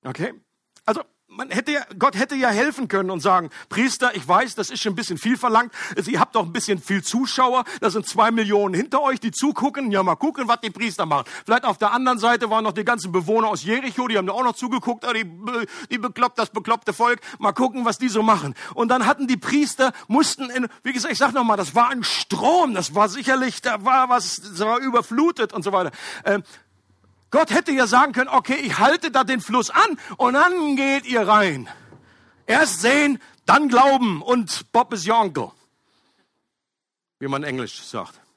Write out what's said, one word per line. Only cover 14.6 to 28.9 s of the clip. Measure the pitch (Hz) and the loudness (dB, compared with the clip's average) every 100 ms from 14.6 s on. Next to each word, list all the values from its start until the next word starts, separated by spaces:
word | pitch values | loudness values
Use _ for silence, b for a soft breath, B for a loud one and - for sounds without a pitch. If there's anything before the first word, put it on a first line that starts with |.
| 247 240 - 226 240 | -6 -4 -4 -6 -4
"Ah, | |
die, | 226 202 170 214 240 214 B 269 | -4 -6 -10 -8 -6 -6 B -8
die | 185 | -6
bekloppt, | 240 202 247 - | -6 -2 -2 0
das | 220 | -4
bekloppte | - 196 226 - | -4 -2 -2 -2
Volk. | - 240 233 B B | -2 0 0 B B
Mal | 208 | -4
gucken, | 196 254 226 233 | 0 -2 0 -4
was | 208 | -2
die | 254 | -2
so | 214 | 0
machen." | 220 202 143 - B | 4 2 0 -10 B
Und | - 233 | -4 0
dann | 254 220 | 2 2
hatten | 294 262 | 0 0
die | 240 | -2
Priester, | - 285 294 - 262 B B | 0 0 0 0 0 B B
mussten | 247 311 - 262 | 2 2 0 -6
in, | 247 240 B | -4 -6 B
wie | 247 | -6
gesagt, | 254 330 | -6 -4
ich | 254 | 0
sag | 277 | 0
noch | 254 233 | 2 2
mal, | 202 | 0
das | 165 165 | 0 2
war | 240 | 2
ein | 269 | 0
Strom, | 220 - - - 254 349 311 | -4 -4 -4 0 2 4 2
das | 202 175 | 0 -2
war | 165 208 | 2 2
sicherlich, | 214 254 262 254 - | 2 0 0 0 -2
da | 254 214 202 | -4 -2 2
war | 262 254 | 2 4
was, | 247 185 - | 2 0 -8
das | 190 175 | -10 -4
war | 214 240 | 0 0
überflutet | 269 240 - 226 320 339 220 | 2 0 0 2 2 2 -4
und | 202 | -2
so | 180 | 0
weiter. | 196 175 B B B - | 0 0 B B B -2
Ähm, | 202 - B B _ _ _ _ _ _ | -2 -2 B B _ _ _ _ _ _
Gott | 269 311 | 0 2
hätte | 320 339 | 2 0
ja | 269 240 | 0 4
sagen | 240 285 | 4 4
können, | 220 262 | 2 2
"Okay, | 262 - 269 | 0 0 -4
ich | 269 143 | -2 2
halte | 226 | 4